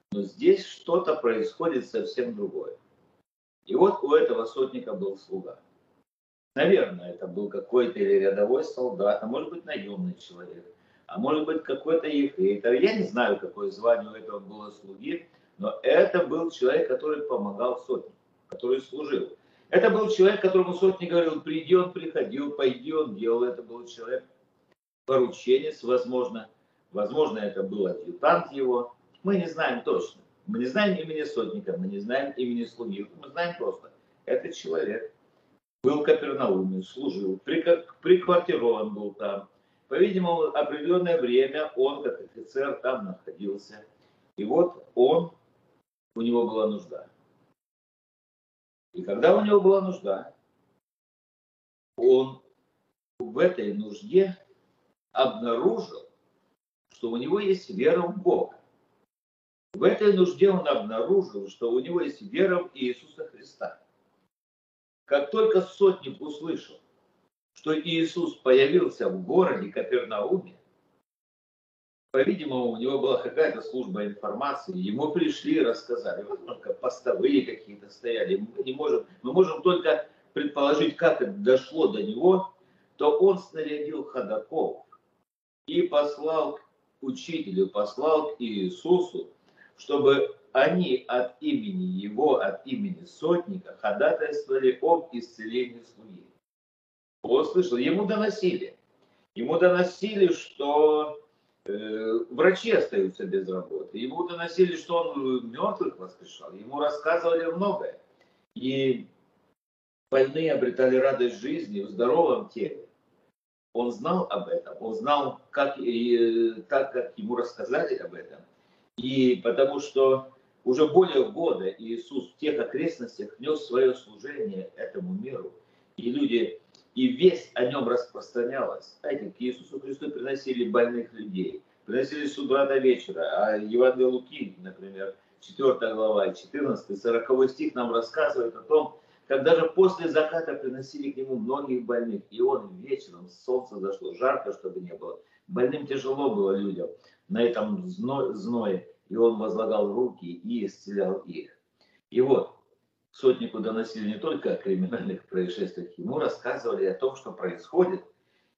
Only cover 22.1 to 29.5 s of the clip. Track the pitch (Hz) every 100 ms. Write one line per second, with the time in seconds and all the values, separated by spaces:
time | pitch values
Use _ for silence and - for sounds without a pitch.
22.1 | 156 - 131 143 143 131 120 139 156 131
23.1 | 101 113 120 123 120 - 120 120 - 113
24.1 | 127 - _ _ _ _ _ _ _ -
25.1 | 131 120 - - 190 156 - 117 127 120
26.1 | 127 123 113 - _ _ _ _ 98 104
27.1 | 151 151 107 101 95 95 101 92 87 90
28.1 | - 147 170 - 139 127 123 120 - _
29.1 | _ 190 190 165